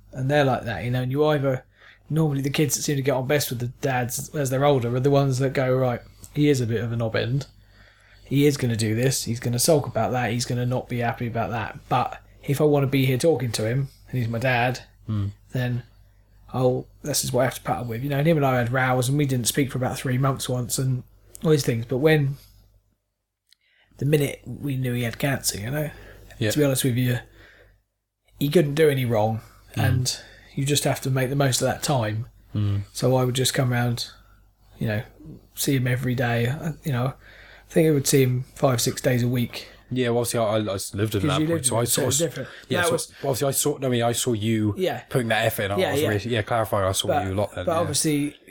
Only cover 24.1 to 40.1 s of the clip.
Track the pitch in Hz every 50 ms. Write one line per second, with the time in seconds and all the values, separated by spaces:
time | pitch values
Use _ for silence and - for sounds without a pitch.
24.1 | 156 147 139 - - - - - 120 - - 143 131 127 127 123 120 120 123 117
25.1 | 110 - - 143 135 123 - - - 95 101 110 135 151 151 147 - - - -
26.1 | - - - - - - 117 104 - 147 147 139 131 - - 135 117 127 127 123
27.1 | 120 120 - - _ - - - - - - _ _ _ _ _ _ _ _ _
28.1 | _ _ _ _ _ - 143 147 151 180 156 143 143 151 160 151 139 131 127 117
29.1 | 117 107 107 110 113 113 - - - - - - - 110 107 95 95 131 127 -
30.1 | - - - - - - - - - - 139 143 147 135 - 143 127 - - 135
31.1 | 131 135 131 123 139 139 139 135 120 - 131 127 - - - - 147 127 110 107
32.1 | 107 110 120 - - - - - - 107 104 101 101 101 98 - - - - 127
33.1 | 131 131 127 127 120 131 127 - - - 135 123 123 120 120 120 120 120 - -
34.1 | - - - _ - _ _ _ _ _ _ _ - - - 117 107 110 117 -
35.1 | - - - - 139 - _ _ - - - 156 139 131 123 127 123 123 131 127
36.1 | 123 123 127 120 120 117 120 123 143 160 160 165 143 - - 160 131 117 123 135
37.1 | - - - - - - - - - - - - - 175 160 160 151 139 135 -
38.1 | - 139 131 127 127 127 127 - - - - 139 131 131 - 127 - - - 143
39.1 | 127 120 120 120 127 123 120 - - - - - - - - - 123 127 123 120